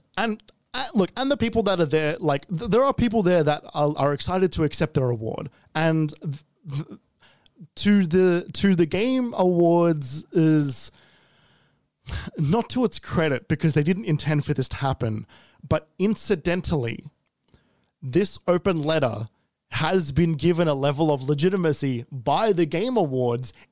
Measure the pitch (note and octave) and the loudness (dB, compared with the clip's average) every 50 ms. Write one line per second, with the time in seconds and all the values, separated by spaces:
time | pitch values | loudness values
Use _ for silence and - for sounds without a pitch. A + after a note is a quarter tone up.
0 | _ _ - F#3+ G#3+ A3+ G#3+ - _ - _ _ _ _ - B3+ C4+ - - A3 | _ _ -6 -4 -2 -4 -4 -6 _ -20 _ _ _ _ -8 -8 -6 -2 0 0
1 | F3+ - - A#3 C4 C4+ C#4+ - A3+ A3+ - A3+ G#3 G3+ F#3+ F3 E3 C#3 D3 D#3 | 0 0 -2 -4 -2 -2 0 0 -2 -2 0 0 0 0 2 2 0 2 2 0
2 | D#3 D3 D#3+ - F3+ D3+ C#3 C#3 - - F#3 D#3 A#3+ A3 F3+ A#3 C4+ C#4 - - | 0 0 -2 -2 0 -2 -2 -2 -4 -6 -8 -6 -2 0 2 2 2 2 2 0
3 | A#3+ A#3 G3+ A3+ F#3 F3+ F3+ E3+ D3+ D3+ D3 - - - - D3 D3 D3 D3+ - | 0 0 2 2 2 4 4 4 4 2 0 -2 -4 -8 -4 -2 0 0 0 0
4 | C3+ C#3+ C#3+ C#3 - - F3+ F#3+ F#3+ F3+ - E3+ D#3+ C#3+ - - E3 - - C#3+ | 0 0 0 -2 -4 -2 0 0 0 0 0 0 -2 -2 -2 -2 -4 -2 0 0
5 | C3 B2 A#2+ A2 A2+ A2 - - - C#3+ _ _ _ _ - D#3 D#3+ E3 D#3+ D#3+ | 0 0 -2 -4 -6 -8 -8 -8 -10 -12 _ _ _ _ -2 0 2 2 2 2
6 | D#3 D3+ - - - D#3 C3+ - _ _ _ _ C#4 E3 C3+ C#3 - - G#3+ - | 0 -2 -4 -8 -10 -10 -10 -10 _ _ _ _ -16 -10 -10 -10 -10 -10 -14 -20
7 | _ _ _ _ _ _ _ _ _ _ _ - F3 - - - - G3+ G#3 G3+ | _ _ _ _ _ _ _ _ _ _ _ -20 -20 -16 -8 -2 2 4 4 4
8 | F#3+ D#3+ D#3+ F#3 F#3 F3+ F3 F3 F3 - - - - G3 F#3+ E3+ F3 C#3+ - F3+ | 4 4 2 4 4 4 2 0 -2 -6 -6 0 2 2 4 4 2 0 0 -2
9 | A3 B3+ C4 C4 B3 A#3 - - F#3 F3+ F3+ E3+ E3+ E3+ E3+ E3+ E3+ E3+ E3 D3+ | 0 0 0 0 -2 -2 -2 0 0 2 4 4 4 4 4 4 4 2 2 0
10 | C#3 B2 C3+ D#3+ - - - F3+ D#3+ D#3+ D#3 D3+ D3 C#3 B2 - - - _ _ | -4 -8 -10 -12 -10 -2 0 2 4 4 4 4 2 0 -4 -8 -10 -14 _ _
11 | _ _ _ _ _ _ _ _ _ _ _ _ _ _ _ _ _ _ _ _ | _ _ _ _ _ _ _ _ _ _ _ _ _ _ _ _ _ _ _ _
12 | - - - - - - - - D#3 C#3 F#3 A#3 A3 - - B3+ B3 G#3+ - - | -14 -12 -12 -10 -12 -10 -6 -4 0 0 0 0 0 -2 -2 -2 -2 -2 -2 -6
13 | - - B2+ D3 D#3+ D3+ C3+ A#2+ - - E3 - - D#3+ - D#3 C#3+ E3 F#3+ F#3 | -8 -4 -2 0 0 0 0 -2 -2 -4 -2 0 0 0 2 2 2 0 0 -2
14 | A3+ F#3+ D#3 D3 - C#3+ D3+ D3 - - D3 - B2 - - - C#3+ C3+ B2 - | 0 -2 -2 -2 0 0 -2 -2 0 -2 -2 -4 -4 -6 -4 -4 -2 -2 -2 -2
15 | A#2+ A2+ G#2+ G#2+ - _ - - _ _ _ _ - - D#3 D3+ - _ _ - | -4 -4 -4 -6 -10 _ -20 -20 _ _ _ _ -4 -2 -2 -2 -4 _ _ -2
16 | F3+ G#3+ G#3+ - - - G#3 D#3+ - F3 F3 F#3 - - F3 D3 A#2+ A2+ - - | 0 0 0 -2 -2 -2 -2 -2 -2 -2 -2 -2 -2 -2 -2 -2 -2 -4 -6 -10
17 | - - _ _ _ _ _ _ _ _ _ _ _ _ _ _ _ _ _ - | -14 -18 _ _ _ _ _ _ _ _ _ _ _ _ _ _ _ _ _ -14
18 | - C3 B2 F3 G3+ - - - - - F3 F3 - G3 F3+ D#3+ C#3+ D3+ D#3+ D#3 | -8 -2 0 0 0 0 -4 -6 -2 0 0 0 2 0 0 0 0 0 0 0
19 | C#3 A#2+ G#2 G2+ A2+ - _ _ _ _ _ _ _ - - - D#3 D#3 F#3+ F#3+ | 0 0 -2 -4 -10 -12 _ _ _ _ _ _ _ -8 -6 -2 -2 0 0 0
20 | E3 C#3+ C3+ D3 F3 E3 D#3+ C#3 D3 E3+ F3 D#3+ F3 D#3 C#3+ C3+ C3+ C#3+ C#3 C#3 | 0 0 0 0 2 2 0 0 0 0 2 2 2 0 0 0 0 0 0 2
21 | E3 D#3 D3 C3 C3 C3+ D3+ C3+ D#3 F#3 F#3+ F#3+ E3+ D#3+ C#3+ - C#3+ C3+ B2+ A#2 | 2 2 2 0 0 -2 0 2 2 2 2 2 0 0 0 0 -2 -4 -4 -4
22 | A#2+ - C#3+ C3 A2 C#3 C#3+ F3 A3 A3+ G3 E3+ E3+ C#3+ - E3 G#3+ B3+ B3+ A3+ | -8 -10 -12 -6 -2 0 0 2 2 2 2 2 2 0 0 -2 -2 0 0 0
23 | F3+ C#3+ C3 B2+ B2+ A#2+ A#2 A#2+ B2+ - - - - _ | 0 0 0 0 0 0 -2 -4 -6 -10 -14 -18 -14 _